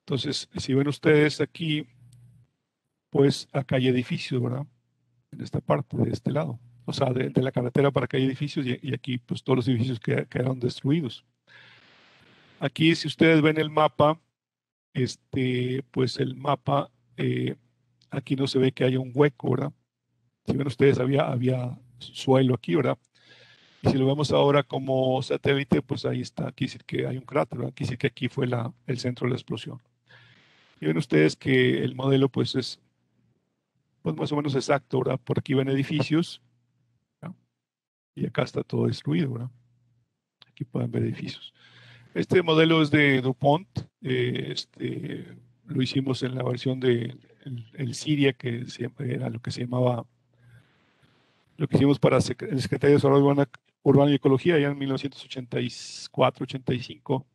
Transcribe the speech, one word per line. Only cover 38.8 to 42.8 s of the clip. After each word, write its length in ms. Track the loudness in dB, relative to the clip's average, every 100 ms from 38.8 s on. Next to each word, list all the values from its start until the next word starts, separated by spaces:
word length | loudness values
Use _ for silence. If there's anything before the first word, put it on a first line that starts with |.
| -2
destruido, 460 | -2 -4 -2 -2
¿verdad? 180 | -6 -10 _ _ _ _ _ _ _ _ _ -20
Aquí 160 | _
pueden 260 | -10 -6 -4
ver 120 | -4
edificios. 500 | -4 -6 -12 -14 -18 _ -20 -20 -20 -20 -12
Este 280 | -6 0 2
modelo 380 | 4 4 6 6